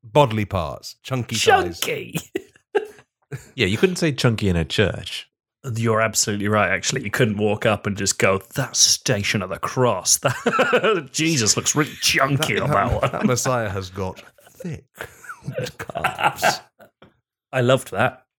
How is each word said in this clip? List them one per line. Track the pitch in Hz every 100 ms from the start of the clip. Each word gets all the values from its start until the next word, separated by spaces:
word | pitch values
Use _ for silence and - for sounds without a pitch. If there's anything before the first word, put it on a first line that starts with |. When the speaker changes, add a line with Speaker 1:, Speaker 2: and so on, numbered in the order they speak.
Speaker 1:
bodily | 113 147 139 110
parts, | 101 95 76 62 - -
chunky | - 131 117 110
thighs. | - 392 175 165
Speaker 2:
Chunky. | - 147 - - - - - _ _
<laughs> | 403 - - _ _ _ 139 -
Speaker 3:
Yeah, | - 92
you | 113
couldn't | 185 180
say | 165
chunky | 131 127 107 101
in | 85
a |
church. | 80 - 101 - - - - _ _ _ 131 110
Speaker 2:
You're | 113 110
absolutely | 110 107 - 101 101
right, | 107 95
actually. | 92 - -
You | 101
couldn't | - 117 101
walk | 104 98 113
up | 101 107
and |
just | 98 98 -
go, | 101 98 -
"That | - 131
Station | - - - - 104 98 107
of | 92
the | 82
Cross. | - - 123 95 - -
<laughs> |
That, | 139 - 233 - 240 247 208 196 143
Jesus | - 160 151 107
looks | 117 104 143
really | 135 113
chunky | - - 135 139 -
Speaker 1:
That, | -
Speaker 2:
on | -
Speaker 1:
that, | - -
Speaker 2:
that | -
one." | 127
Speaker 1:
that | - -
Messiah | 123 - 123 110
has | 95 92
got | 92 92 - - _ -
thick | - 175 139 _ -
<laughs> | - - - - - - - -
calves. | - - - - - - - - - _ - _ - _ _ _ _
Speaker 2:
I | 131
loved | 123 127 -
that. | - 180 - _